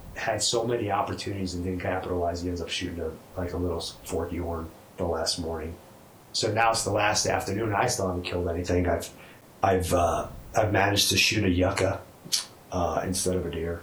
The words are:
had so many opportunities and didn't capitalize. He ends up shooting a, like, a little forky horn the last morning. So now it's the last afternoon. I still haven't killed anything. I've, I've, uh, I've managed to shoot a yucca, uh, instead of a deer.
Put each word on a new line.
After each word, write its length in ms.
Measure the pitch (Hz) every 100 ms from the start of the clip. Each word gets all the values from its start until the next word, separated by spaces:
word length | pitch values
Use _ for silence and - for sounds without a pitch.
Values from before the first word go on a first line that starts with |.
| - -
had 260 | - 107
so 220 | - 120 123
many 260 | 120 101
opportunities 640 | 98 98 92 - 98 92 90
and 80 |
didn't 180 | 90 90
capitalize. 600 | 95 92 90 90 85 85
He 80 | 90
ends 120 | 87
up 80 | -
shooting 300 | - 85 82
a, 100 | 80 80 - -
like, 140 | 87
a 40 | 90
little 220 | 87 82 - -
forky 340 | - 80 - 85
horn 320 | 85 82 85 - - -
the 80 | 87
last 340 | 76 80 -
morning. 360 | 80 80 78 85 - - - - -
So 180 | - 113
now 180 | 104 117
it's 120 | 110
the 80 | -
last 360 | 101 104 104 95
afternoon. 460 | 92 - 98 107
I 140 | 101 127
still 200 | - 95
haven't 160 | 87
killed 240 | - 90 87
anything. 380 | 82 90 90 90
I've, 220 | - - - - - - -
I've, 300 | 98 95 87
uh, 340 | 90 95 - - - - -
I've 140 | 104
managed 360 | 98 98 101 -
to 60 | 92
shoot 280 | - 107 95
a 40 |
yucca, 520 | 90 90 - 92 - - - - - - - -
uh, 280 | 92 87 - 90
instead 300 | 92 90 90
of 80 | 80
a 60 |
deer. 300 | 80 82 85